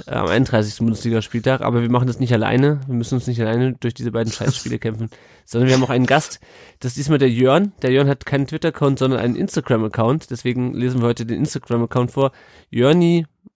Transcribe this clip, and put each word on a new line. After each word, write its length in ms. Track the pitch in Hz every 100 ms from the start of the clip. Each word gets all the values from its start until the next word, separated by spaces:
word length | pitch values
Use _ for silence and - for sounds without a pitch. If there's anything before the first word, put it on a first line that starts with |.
| -
äh, 60 |
am 160 | 123 95
einunddreißigsten 580 | 107 127 113 107 - 113
Bundesligaspieltag. 760 | 107 117 113 - 120 120 131
Aber 200 | - 120
wir 80 | 117
machen 160 | 123 127
das 140 | 117
nicht 140 | 123
alleine, 480 | 117 104 123 139 147 135
wir 80 |
müssen 220 | 120 113 127
uns 100 | 127
nicht 160 | 120
alleine 320 | 110 117 131 120
durch 160 | 120 -
diese 160 | 120
beiden 200 | 113 113
Scheißspiele 460 | - - - 120 113
<laughs> 0 |
kämpfen, 300 | 113 110 113 - - -
sondern 260 | - 117 127
wir 60 | 131
haben 80 |
auch 60 | 127
einen 160 | 127 123
Gast. 340 | 143 - - - - - -
Das 100 | 127
ist 60 | -
diesmal 180 | 131 151
der 140 | 135
Jörn. 400 | 117 127 151 202 -
Der 80 | 131
Jörn 160 | 131 139
hat 200 | 139 -
keinen 180 | 139 135
Twitter-Account, 540 | 156 165 - 143 135
sondern 200 | 131 127
einen 160 | 120 117
Instagram-Account. 960 | 196 - - 117 107 - 113 156 -
Deswegen 460 | 120 123 123 123 -
lesen 260 | 123 127
wir 60 | 117
heute 180 | 117 117
den 140 | 110
Instagram-Account 720 | 147 139 - 117 117 127 123
vor. 200 | - 135 - - - -
Jörni, 560 | 117 127 175 170 170 156 _ -